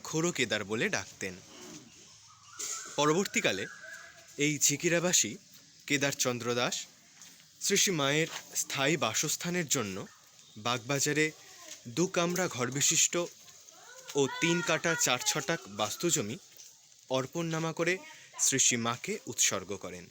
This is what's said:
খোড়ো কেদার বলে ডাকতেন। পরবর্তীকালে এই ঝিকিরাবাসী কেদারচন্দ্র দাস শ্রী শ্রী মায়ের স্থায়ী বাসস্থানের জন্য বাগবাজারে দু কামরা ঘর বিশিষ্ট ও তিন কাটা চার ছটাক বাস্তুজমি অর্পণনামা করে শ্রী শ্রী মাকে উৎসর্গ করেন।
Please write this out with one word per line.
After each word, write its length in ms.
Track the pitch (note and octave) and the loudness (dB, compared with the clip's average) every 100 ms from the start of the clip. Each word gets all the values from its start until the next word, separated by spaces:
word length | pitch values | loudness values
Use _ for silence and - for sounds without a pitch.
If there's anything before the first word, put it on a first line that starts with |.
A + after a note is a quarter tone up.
খোড়ো 280 | - D#3 E3+ | -2 0 0
কেদার 320 | D#3+ A#2+ G#2+ | 2 2 2
বলে 220 | F#2+ A2 F#3 | 0 0 0
ডাকতেন। 440 | C#3+ F#2+ - F#2+ F2+ - - - - - - - - - - - - - - - - | -2 -6 -8 -8 -8 -16 -18 -16 -18 -18 -20 -20 -20 -20 -20 -20 -10 -8 -6 -8 2
পরবর্তীকালে 680 | D3 D#3+ G3+ - D#3+ G2 G#2+ - - - - - - - | 4 4 2 0 0 0 -4 -10 -16 -16 -18 -20 -20 0
এই 160 | C#3+ D3 | 0 2
ঝিকিরাবাসী 720 | - C#3+ E3+ E3+ F3 F3 G#2 - - - - - - | 2 2 2 2 4 2 2 -4 -14 -20 -20 -20 -2
কেদারচন্দ্র 600 | C#3+ C#3 C#3 C3 A#2+ A2+ A#2+ | 0 2 0 -2 0 0 0
দাস 200 | C3 - - - - - - - - - | 0 -2 -8 -16 -20 -20 -20 -20 -20 -6
শ্রী 160 | - G3 | 0 2
শ্রী 140 | G#3+ | 4
মায়ের 380 | E3+ C#3 D3 D#3+ - - - | 4 2 2 0 -4 -8 -6
স্থায়ী 400 | - C#3+ C#3 D#3+ | -4 2 2 4
বাসস্থানের 680 | A#2+ A2 D#3 - F3 F3+ D#3+ | 2 0 -2 -2 -2 -2 0
জন্য 300 | C#3 G#2 F#2+ F3+ - - - - - | 0 0 -4 -10 -16 -20 -20 -20 -6
বাগবাজারে 680 | G#2+ B2 A2+ C#3 D3 D3 D#3 D#3 - - - - - | -2 -2 0 0 2 2 2 0 -20 -20 -16 -16 -8
দু 180 | A#2 F#3 | 0 2
কামরা 380 | F#3 E3+ F3 F3+ | 2 0 0 -2
ঘর 200 | A#2+ B2 | 0 -2
বিশিষ্ট 420 | C3+ C#3 D#3+ - F3 E3+ - - - - - - - - C#3+ | 2 2 4 4 2 -4 -8 -20 -20 -20 -20 -20 -20 -4 2
ও 60 | C3+ - | 2 2
তিন 160 | E3+ F3 | 2 2
কাটা 300 | E3+ D#3+ E3+ D#3+ | 2 2 2 2
চার 240 | - B2 - | 2 2 2
ছটাক 360 | D#3 D3+ E3 - | -2 -2 -4 -4
বাস্তুজমি 680 | G2+ G#2+ - E3+ D3+ G#2 C#3+ - - - - - - - | -4 -2 0 0 0 0 -6 -12 -20 -20 -20 -20 -20 -2
অর্পণনামা 600 | C3 B2+ E3+ E3+ D#3+ E3 | -2 -2 -4 -4 -2 -2
করে 200 | D#3+ E3+ F#3 - - - - | 0 0 0 -4 -18 -18 0
শ্রী 200 | - C3+ | 2 4
শ্রী 180 | - A#2+ | 4 4
মাকে 360 | A#2 A#2 - G#3 - | 0 -2 -4 -6 -6
উৎসর্গ 420 | A#2+ - G2+ F#2 G2 | 0 2 2 -4 -8
করেন। 280 | F2+ F2+ E2+ | -8 -12 -16